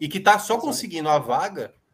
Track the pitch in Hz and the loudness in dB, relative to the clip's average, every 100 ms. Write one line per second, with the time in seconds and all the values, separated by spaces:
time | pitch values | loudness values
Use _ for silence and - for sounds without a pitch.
0 | 151 190 196 208 - 233 294 - 208 165 | -8 0 4 4 2 -2 -2 -4 -6 -4
1 | 156 147 117 131 196 180 107 _ _ | 2 2 2 -2 -2 -6 -10 _ _